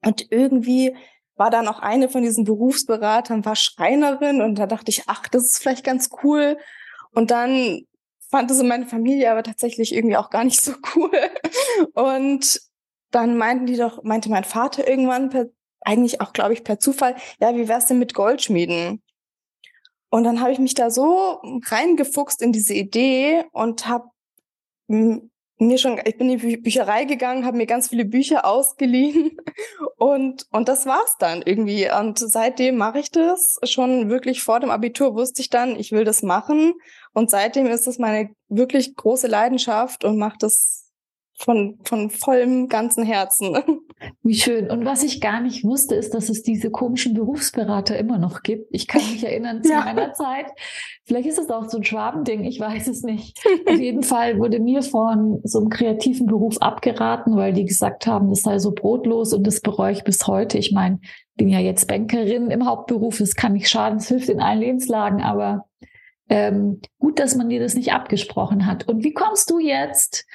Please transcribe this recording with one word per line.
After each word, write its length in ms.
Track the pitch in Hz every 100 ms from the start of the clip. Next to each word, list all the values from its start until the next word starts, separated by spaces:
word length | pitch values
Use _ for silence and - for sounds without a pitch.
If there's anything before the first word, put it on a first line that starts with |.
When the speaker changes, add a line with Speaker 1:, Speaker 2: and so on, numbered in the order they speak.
Speaker 1:
Und 280 | 220 214 -
irgendwie 640 | 220 262 262 233 254 262 262 - _ _ _
war 140 | 214
dann 180 | 226 226
auch 120 | 220
eine 300 | - 233 262
von 120 | 262
diesen 220 | 240 220
Berufsberatern, 1000 | 208 214 247 262 - 220 208 220 233 226 208
war 100 | 214
Schreinerin. 840 | - - 175 277 294 269 294 277
Und 180 | 220 208
da 80 | 196
dachte 240 | 220 -
ich, 120 | - -
ach, 200 | 233 -
das 180 | 247 247
ist 120 | -
vielleicht 240 | - 254
ganz 260 | - 262 - -
cool. 340 | 285 294 294 294 - - - - -
Und 200 | 214 226
dann 540 | 240 240 262 247 180 - _ _ _ -
fand 220 | 277 254
es 100 | 262
meine 240 | 247 240 247
Familie 460 | 226 226 277 240
aber 120 | 226
tatsächlich 500 | 226 220 240 226 226
irgendwie 240 | - 226 208
auch 120 | 208
gar 140 | 208
nicht 180 | 247 -
so 120 | - 262 -
<laughs> 100 | -
cool. 160 | 381 359 302 - 320 494 539 453 311
Und 680 | - 262 262 269 277 277 - _ _ _ _ _
dann 260 | 240 233 233
meinten 280 | 226 254 247
die 120 | 247
doch, 260 | 240 233
meinte 260 | 214 220 214
mein 140 | 208
Vater 440 | 202 220 262 277 -
irgendwann 420 | 269 254 254 269
per, 180 | 262 240 _ _ _
eigentlich 400 | - 214 240 -
auch, 120 | 208
glaub 180 | - 202
ich, 120 | 233
per 160 | 233 208
Zufall, 360 | - 269 254 254 - -
ja, 160 | 220 240
wie 120 | 226
wär's 200 | 233 -
denn 120 | 254
mit 140 | 240
Goldschmieden? 880 | - 202 262 - 185 170 170 170 214 _ _ _ _ _ _ _ _ _ _ _
Und 120 | 226
dann 180 | 233 233
habe 100 | 247
ich 80 | 262
mich 140 | 262
da 160 | 254 240
so 500 | 233 285 359 381 339 - 254 -
reingefuchst 760 | 220 320 320 277 - 285 -
in 100 | 233
diese 220 | 220 208
Idee 720 | 202 196 220 262 262 277 320 320
und 360 | - 226 226 226
hab 240 | 240 - _ _ _ _ _ _ _ _
m-, 420 | 214 220 226 - _ _ _
mir 180 | 226 254
schon, 220 | 262 226 -
ich 120 | 220
bin 120 | 254
in 100 | 254
die 180 | 233 233
Bü-, 40 |
Bücherei 440 | 233 254 196 214 269
gegangen, 400 | 277 247 262 247
habe 120 | 240
mir 80 | 233
ganz 240 | 240 247
viele 160 | 233 214
Bücher 400 | 240 277 302 -
ausgeliehen 920 | 226 277 - 269 247 285 294 311 - - - 440
<laughs> 300 | 381 311 -
und, 480 | 247 277 269 262 -
und 160 | 214 233
das 180 | 269 269
war's 320 | 269 480 -
dann 220 | 175 170 -
irgendwie. 440 | 202 214 208 190
Und 260 | - 214 214
seitdem 600 | 226 220 226 254 254 254
mache 220 | 214 247
ich 120 | 294
das. 460 | 339 330 370 - -
Schon 460 | - - 254 254 214
wirklich 320 | 254 247 247
vor 180 | - 226
dem 120 | 254
Abitur 440 | 214 233 233 277 214
wusste 260 | 247 254
ich 80 | 262
dann, 280 | 247 247 214
ich 140 | 208
will 140 | 214 214
das 180 | 214
machen. 500 | 202 185 - 302 320 349 - - -
Und 160 | - 226
seitdem 380 | 202 208 254 262
ist 200 | 233 240
es 120 | 247
meine 300 | 226 214 208 - _
wirklich 480 | 208 254 269 262 -
große 320 | 214 254 247
Leidenschaft 760 | 214 233 254 233 220 247 -
und 140 | 196 214
mache 200 | 208 -
das 500 | 220 - - - - _ _ _ _ -
von, 400 | - 233 202 214
von 260 | - 226 208
vollem 580 | - - 254 247 254 254
ganzen 360 | 226 226 -
Herzen. 540 | 226 214 190 - 196 151 - 302 -
<laughs> 340 | - - -
Speaker 2:
Wie 100 | 226 220
schön. 340 | - 233 202
Und 160 | 233 240
was 180 | 269
ich 180 | 294 -
gar 180 | 214 214
nicht 240 | 247 220
wusste, 320 | 202 269 - 208
ist, 180 | -
dass 160 | 226 -
es 140 | 220
diese 260 | - 214 226
komischen 440 | 220 247 247 254
Berufsberater 840 | 220 220 294 277 - 202 202 196 214
immer 200 | 220 233
noch 260 | 170 -
gibt. 240 | - 220 -
Ich 160 | - -
kann 140 | 294 220
mich 140 | 220
erinnern 400 | 226 - 240 226
zu 80 | 311
Speaker 1:
<laughs> 80 | 302
Ja. 60 | 226
Speaker 2:
meiner 280 | 226 -
Zeit. 340 | - 285 269 - - - - - - _
Vielleicht 220 | 240 262
ist 120 | 320
es 100 | 320
auch 200 | 226 220
so 80 | 233
ein 60 |
Schwabending, 600 | 202 214 214 294 285 220
ich 160 | 190 -
weiß 280 | 214 220 269
es 140 | 226
nicht. 360 | 233 214 - - - 359
Speaker 1:
<laughs> 100 | 339
Speaker 2:
Auf 120 | 330
jeden 240 | 254 247
Fall 340 | 262 247 233 214
wurde 220 | 233 226
mir 240 | 226 269
von 560 | 269 226 220 220 214 208
so 160 | 214 226
einem 100 | 214
kreativen 580 | 220 233 220 262 254 240
Beruf 300 | 214 220 214
abgeraten, 800 | - - - 226 226 240 - 220
weil 160 | 196
die 120 | 190 185
gesagt 400 | 185 202 - -
haben, 240 | 214 202
das 120 | 196
sei 180 | - 202
so 140 | 202
brotlos 600 | 202 196 247 233 226 220
und 140 | 214 202
das 140 | 208
bereue 320 | - 208 196
ich 100 | 202
bis 240 | - 190 -
heute. 300 | 196 220 208
Ich 160 | 202
meine, 260 | 196 185 190 - - _ -
bin 120 | 196
ja 120 | 190
jetzt 280 | 185 185 -
Bankerin 640 | 202 214 233 208 233 240
im 140 | - 247
Hauptberuf, 560 | - - 233 226 -
es 140 | 202 -
kann 180 | 233
nicht 160 | 202 -
schaden, 300 | 226 214 214
es 100 | -
hilft 180 | 254 254
in 140 | -
allen 180 | - 214
Lebenslagen, 600 | 233 254 254 220 208 196
aber, 440 | - 202 202 202 - _ - - - _ _
ähm, 540 | 208 208 202 202 202 - _
gut, 180 | 294 302
dass 180 | 277 262
man 120 | 233
dir 120 | 240
das 140 | 240 -
nicht 180 | 247
abgesprochen 720 | 247 - 202 - - 175 202 196
hat. 220 | - -
Und 160 | 226 294
wie 80 |
kommst 360 | 302 427 415 -
du 80 | 339
jetzt 680 | 320 269 285 285 - - -